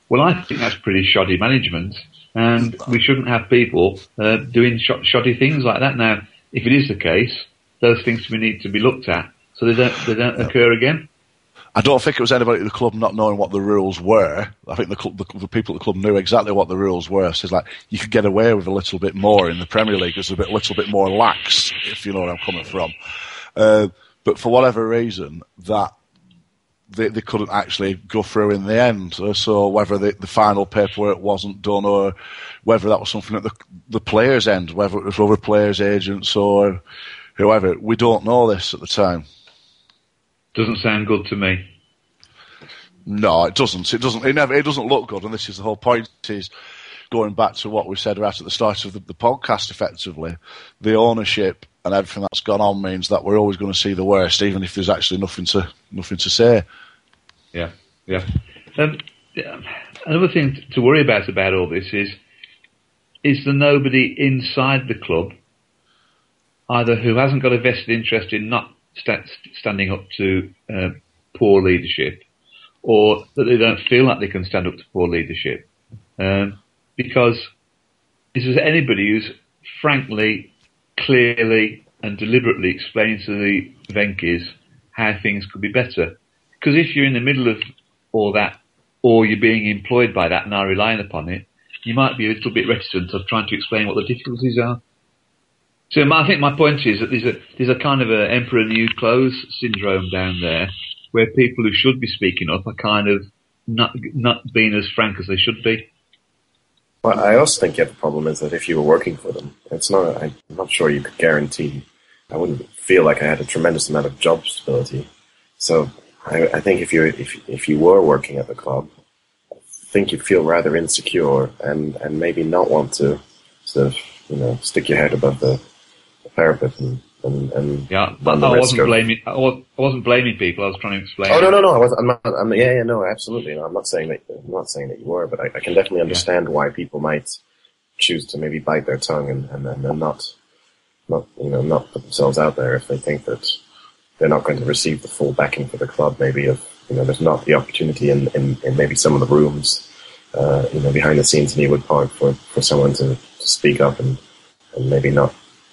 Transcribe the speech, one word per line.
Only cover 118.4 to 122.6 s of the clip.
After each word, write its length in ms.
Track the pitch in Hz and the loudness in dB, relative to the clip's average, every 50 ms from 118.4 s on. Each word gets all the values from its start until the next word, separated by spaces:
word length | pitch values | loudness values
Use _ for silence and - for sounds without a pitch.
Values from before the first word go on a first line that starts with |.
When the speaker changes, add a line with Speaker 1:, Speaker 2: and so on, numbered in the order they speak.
| 67 - | -8 -8
Speaker 3:
the 80 | - | -12
club, 340 | - - 71 67 67 76 - _ _ _ _ _ _ _ _ _ _ _ _ | -10 -8 -6 -6 -6 -6 -8 _ _ _ _ _ _ _ _ _ _ _ _
I 60 | - - | -20 -20
think 560 | _ _ - - - - - 101 98 - - | _ _ -20 -20 -10 -2 0 0 0 0 -4
you'd 100 | - - | -6 0
feel 200 | - 98 87 78 | 2 2 4 4
rather 340 | 78 85 85 80 78 76 85 | 4 2 2 2 2 0 0
insecure 720 | 82 78 - - - - - 87 78 69 69 67 67 67 - - | 0 -2 -4 -4 -4 -4 -2 0 2 2 2 2 0 -2 -6 -8
and, 380 | 73 71 73 76 76 76 67 - | -6 -4 -4 -4 -4 -4 -6 -8
and 240 | - 73 76 78 | -8 -6 -4 -2
maybe 220 | 82 85 85 85 80 | -2 -2 -2 -2 -2
not 280 | 80 85 90 | 0 2 2